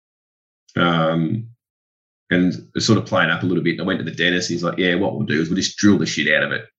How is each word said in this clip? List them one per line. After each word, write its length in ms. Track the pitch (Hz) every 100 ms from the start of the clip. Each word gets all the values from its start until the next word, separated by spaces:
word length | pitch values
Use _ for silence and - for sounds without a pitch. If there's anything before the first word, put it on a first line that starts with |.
| _ _ _ _ _ _ _ -
um, 720 | 87 82 80 82 80 - - - _ _ _ _ _ _ -
and 240 | 87 90 - - -
it's 100 | -
sort 140 | 113
of 60 | -
playing 240 | 110 117
up 140 | 85
a 20 | 92
little 180 | 85
bit. 100 | 82
And 80 | 82
I 40 | 90
went 140 | 90
to 60 | 80
the 60 |
dentist. 380 | 80 87 90 -
He's 140 | 85
like, 140 | 85 -
"Yeah, 180 | 92 87
what 200 | 98 -
we'll 100 | -
do 160 | 76
is 80 | 82
we'll 80 | 92
just 200 | 87 -
drill 200 | 104 92
the 80 | 80
shit 280 | - 76
out 100 | 76
of 80 | 71
it 140 | 69 -